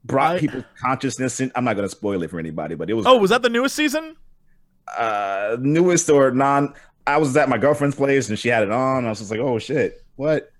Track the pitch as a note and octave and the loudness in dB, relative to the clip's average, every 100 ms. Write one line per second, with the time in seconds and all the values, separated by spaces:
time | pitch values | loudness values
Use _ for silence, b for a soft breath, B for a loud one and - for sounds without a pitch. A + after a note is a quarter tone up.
0 | A#2 C3+ D3 F3+ D3+ C3 - - C3 C3 | 0 0 2 2 -2 -4 -14 -6 -4 -2
1 | C3+ - C3 - C3 B2+ B2 G2+ G2 - | -4 -4 -4 -2 -4 -2 -2 -2 -4 -4
2 | G#2 G2 D#2+ F2 E2 D#2 D#2 D#2+ E2 A2+ | -4 -2 -4 -8 -8 -8 -8 -6 -4 -2
3 | G#2+ B3+ F#3+ A#3+ B3 A#3 C4 - D4+ D4+ | 4 4 4 2 0 0 -2 -2 -2 -2
4 | D#4+ D#4+ - _ _ _ _ _ - - | -8 -20 -20 _ _ _ _ _ -12 -6
5 | A#2 G#2 G2+ G2 G#2 A#2+ C3+ D#3+ F3+ E3+ | -4 -2 -4 -4 -2 -2 0 2 4 2
6 | - C#3+ C3 B2+ C3+ C#3 C#3+ b b _ | 4 4 6 4 2 2 0 b b _
7 | - D3 D3+ C#3 C3+ A#2 C#3 D3 C#3+ C3+ | 0 2 2 2 2 2 2 2 0 0
8 | C#3 C#3 A2+ G#2+ A#2+ A#2 G2+ A#2 C3 C3 | 2 2 0 -4 0 0 2 0 0 0
9 | A#2+ A2 G#2 A2 C3+ A2+ - C#3 F#2+ - | -2 -6 -6 -4 -2 -2 -2 -2 -2 -4
10 | - - D3 D3 - | -20 -6 -2 -2 -4